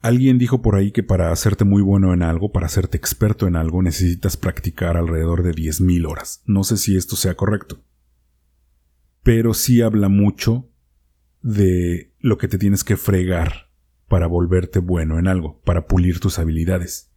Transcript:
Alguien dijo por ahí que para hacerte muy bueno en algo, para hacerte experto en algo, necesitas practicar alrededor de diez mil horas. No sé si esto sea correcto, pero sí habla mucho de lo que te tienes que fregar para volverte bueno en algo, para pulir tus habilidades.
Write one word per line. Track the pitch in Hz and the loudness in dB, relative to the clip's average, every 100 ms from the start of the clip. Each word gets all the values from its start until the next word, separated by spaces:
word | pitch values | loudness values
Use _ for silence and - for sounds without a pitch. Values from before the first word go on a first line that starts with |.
Alguien | 117 123 131 127 | 2 2 4 4
dijo | 117 127 | 2 0
por | 113 101 | 2 2
ahí | 101 | 0
que | 107 | -2
para | 98 92 82 | -2 0 0
hacerte | 82 110 98 | 0 0 2
muy | 101 101 | 2 4
bueno | 98 98 95 | 4 4 4
en | 87 | 2
algo, | 85 82 101 | 0 0 -2
para | - 82 | -4 -2
hacerte | - 85 - | -2 -2 -4
experto | - - 107 - 95 | -6 -2 -2 0 0
en | 85 | 0
algo, | 80 87 | 0 0
necesitas | 92 76 87 87 95 - | 0 0 -2 0 -4 -4
practicar | 90 - - - 87 85 | -6 -4 -8 -4 -2 -2
alrededor | 85 82 80 85 | -2 -2 -2 0
de | 87 | -2
diez | 78 80 78 | -2 -4 0
mil | 92 87 80 | 2 2 -2
horas. | - - - - | -6 -12 -14 -2
No | 98 | 0
sé | 92 104 | 0 -2
si | - 95 | 0 0
esto | - - | 0 -4
sea | 95 87 | -4 -2
correcto, | - 104 - - _ _ _ _ _ _ _ _ _ _ _ _ _ _ | -2 -4 -8 -20 _ _ _ _ _ _ _ _ _ _ _ _ _ _
pero | - 113 113 | 2 2 2
sí | 107 - 120 | 0 2 4
habla | 113 107 98 | 4 2 2
mucho | 98 101 98 - 120 127 _ _ _ _ _ _ _ | 4 2 0 -2 -2 -4 _ _ _ _ _ _ _
de | 127 104 98 90 87 87 - _ | -4 0 2 2 0 -4 -8 _
lo | 127 110 | -2 -2
que | - | -2
te | 92 | 0
tienes | 101 98 | 0 0
que | - 101 | 0 -2
fregar | - 95 90 87 82 - _ _ _ _ _ | 0 0 0 -2 -2 -4 _ _ _ _ _
para | 95 82 | 0 2
volverte | 87 87 90 87 98 | 0 0 0 0 -4
bueno | 87 87 80 80 | -2 -2 -2 0
en | 90 | 0
algo, | 92 78 - | -2 -4 -8
para | - 87 - | -2 -2 0
pulir | 90 90 82 | 2 2 0
tus | 95 - | -4 -2
habilidades. | 80 80 82 92 87 - _ | -4 -2 -2 -2 -4 -12 _